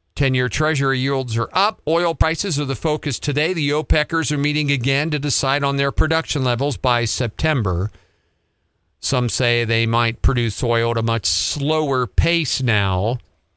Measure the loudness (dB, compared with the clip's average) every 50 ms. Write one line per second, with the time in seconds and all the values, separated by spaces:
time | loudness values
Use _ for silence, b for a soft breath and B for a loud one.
0 | _ _ _ -2 0 2 2 2 0 0 0 0 0 0 0 0 0 0 0 0
1 | 0 0 0 -2 -2 -2 -2 -2 -2 -2 0 0 0 0 0 -4 _ 0 0 2
2 | 2 0 0 0 0 0 0 -2 -4 -4 -2 -2 -2 -4 -4 -4 -2 -2 -2 0
3 | -2 -4 -6 -4 -4 -2 0 0 0 0 0 -2 0 0 0 -2 -2 0 0 -2
4 | 0 0 -2 -2 0 0 -2 -2 0 0 0 -2 0 0 -2 0 0 0 0 0
5 | 0 -2 -2 -2 -2 -2 -2 -2 0 0 0 0 0 0 0 0 0 0 2 2
6 | 2 2 2 -2 -2 -2 -2 0 0 0 2 0 0 -2 -2 -2 0 0 2 2
7 | 0 -2 -2 -2 -4 -4 -2 -2 0 0 2 2 0 0 0 0 -2 -2 b b
8 | b b b b b b b b _ _ _ _ _ _ _ _ _ _ _ _
9 | -4 -2 0 0 0 0 0 0 0 2 2 0 0 0 2 2 2 2 2 2
10 | 0 0 -2 2 2 2 2 2 0 -2 -2 -2 0 2 2 2 2 2 0 0
11 | 0 0 0 0 -2 -2 -2 -2 -2 -4 -4 -2 -2 0 0 0 0 0 0 0
12 | -2 0 2 2 4 4 2 0 0 -2 -4 -2 0 2 2 2 2 2 2 2
13 | 2 0 -2 -2 -6 _ _ _ _ _ _